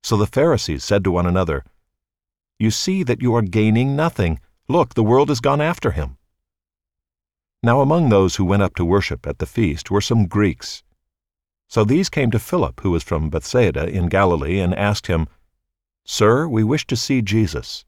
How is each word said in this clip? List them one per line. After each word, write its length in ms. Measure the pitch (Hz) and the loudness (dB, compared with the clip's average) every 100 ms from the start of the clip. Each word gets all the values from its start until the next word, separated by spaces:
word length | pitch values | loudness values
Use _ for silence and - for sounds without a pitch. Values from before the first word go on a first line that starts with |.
So 140 | - 104 | -2 0
the 100 | 104 | 0
Pharisees 580 | - 160 135 - 73 | 2 2 2 -2 -8
said 200 | - 101 | -2 0
to 80 | 95 | 0
one 160 | 87 87 | 0 0
another, 380 | 90 87 71 - _ _ _ _ _ _ _ _ _ | 0 0 -4 -8 _ _ _ _ _ _ _ _ _
"You 140 | 107 | -2
see 320 | 110 - 190 | -2 -2 -2
that 180 | 147 110 | -2 -2
you 140 | 123 104 | 0 0
are 60 | |
gaining 540 | 98 104 107 110 135 139 | 0 0 2 2 0 0
nothing. 440 | 165 - 90 80 _ _ _ | -2 0 -2 -2 _ _ _
Look, 260 | 165 - | 0 0
the 100 | - | 0
world 240 | 107 127 143 | 2 4 2
has 120 | 135 | 0
gone 200 | 135 147 | 0 0
after 300 | 151 170 - | -2 -2 -4
him." 260 | 80 69 - _ _ _ _ _ _ _ _ _ _ _ _ _ _ | -4 -6 -10 _ _ _ _ _ _ _ _ _ _ _ _ _ _
Now 200 | 117 127 | 0 2
among 260 | 139 165 156 | 4 4 4
those 300 | 104 95 - | 4 4 2
who 80 | 92 | 0
went 180 | 98 | 2
up 120 | 95 - | 0 0
to 100 | 85 | 0
worship 420 | 98 - 78 - | 2 0 -8 -10
at 120 | 71 | -8
the 60 | 80 | -6
feast 460 | - 101 76 - | -2 -2 -2 -4
were 80 | 101 | -4
some 280 | - 120 95 | 0 0 2
Greeks. 560 | 101 104 67 - - _ _ _ _ _ _ _ _ _ | 2 0 0 -12 -16 _ _ _ _ _ _ _ _ _
So 160 | - | 0
these 240 | 107 147 190 | 2 2 0
came 240 | - 127 | 0 0
to 80 | 113 | 0
Philip, 400 | - 180 92 - | -2 -2 -2 -2
who 120 | 98 | -2
was 120 | 85 | -2
from 260 | - 82 78 | -2 -4 -2
Bethsaida 600 | 76 - 123 107 69 82 | -4 -2 0 0 0 -4
in 180 | 95 87 | -2 0
Galilee, 520 | 95 98 85 69 95 | 2 2 0 -2 -2
and 120 | 90 | -2
asked 340 | 92 104 101 - | 0 -2 -2 -2
him, 200 | 85 80 _ _ _ _ _ _ _ - | -2 -2 _ _ _ _ _ _ _ -12
"Sir, 420 | - 107 123 165 | 0 2 4 2
we 160 | 113 | 0
wish 240 | 107 147 - | 0 0 -2
to 80 | 113 | -6
see 260 | - 131 | 0 0
Jesus." 640 | 104 110 104 71 - - | 0 0 0 -4 -10 -16